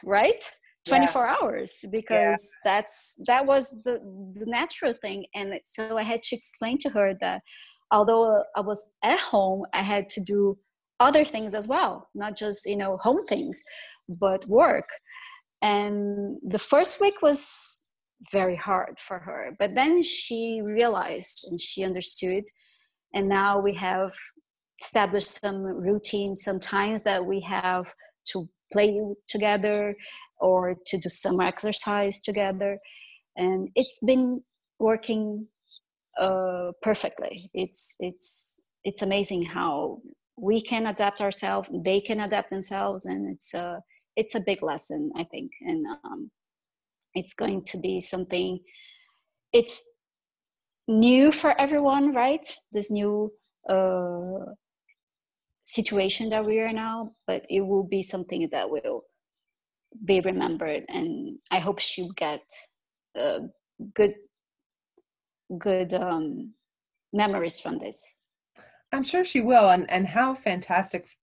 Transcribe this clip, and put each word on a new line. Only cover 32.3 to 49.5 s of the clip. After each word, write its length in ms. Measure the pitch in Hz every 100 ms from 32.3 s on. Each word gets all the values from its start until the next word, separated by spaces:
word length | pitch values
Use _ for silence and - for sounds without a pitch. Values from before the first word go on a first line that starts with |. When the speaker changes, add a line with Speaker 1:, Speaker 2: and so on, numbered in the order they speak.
| 208 196 190 202 196 - - - _ _ -
Speaker 1:
And 340 | 185 190 196 254
it's 240 | 254 -
been 440 | 220 262 247 247 - _ _ -
working, 680 | 220 220 226 220 214 208 214 _ _ - _ _ _ -
uh, 540 | 190 190 185 180 180 -
perfectly. 680 | 220 202 - - - 180 185
It's, 420 | - 185 - - -
it's, 680 | 180 180 - - - - - _ 202
it's 160 | 196
amazing 420 | 196 202 196 180
how 560 | 170 165 170 147 - - - - _ -
we 240 | 202 220
can 260 | 220 226 220
adapt 340 | 196 202 202
ourselves, 480 | 202 - 190 196 185
they 280 | 180 175 196
can 180 | 202 214
adapt 300 | 208 202 -
themselves, 560 | 190 185 196 202 190 180
and 260 | 190 202
it's 220 | 180 -
a, 280 | 170 175 175 - _ _ -
it's 180 | 220 220
a 60 |
big 200 | 196 190
lesson, 480 | 160 147 - 156 151 165
I 80 |
think. 280 | 170 - - -
And, 260 | - 160 147 -
um, 260 | - - - _ _ _ _ _ _ _ _
it's 200 | 185 180
going 300 | - 185 190
to 140 | 196 185
be 240 | 190 185
something, 580 | - 185 180 180 185 180 - - - - _ _ _ _ _